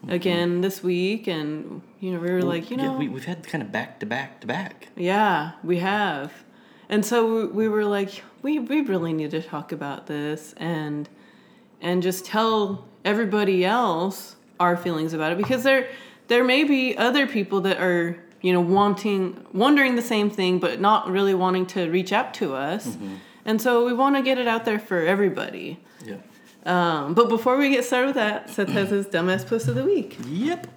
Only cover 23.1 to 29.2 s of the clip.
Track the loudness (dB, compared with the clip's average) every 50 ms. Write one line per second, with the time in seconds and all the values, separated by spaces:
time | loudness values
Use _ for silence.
23.1 | -12 -14 -16 -20 -20 -12 -4 -2 -2 0 2 4 4 4 4 2 2 2 2 4
24.1 | 4 2 2 2 0 2 2 0 0 0 0 0 -2 -2 -2 -2 -2 0 2 2
25.1 | 2 4 2 2 0 -2 -6 -8 -8 -12 -12 -12 -12 -14 -16 -20 -20 -20 -14 -14
26.1 | -14 -14 -16 -20 -20 -20 -20 -20 -20 -12 -4 -2 0 2 2 2 0 0 -2 0
27.1 | 4 4 4 4 4 2 2 2 2 4 4 4 2 2 0 0 0 2 2 2
28.1 | 2 0 0 0 -2 -4 -8 -10 -4 -4 -2 0 0 0 0 2 0 -2 -2 0
29.1 | -2 0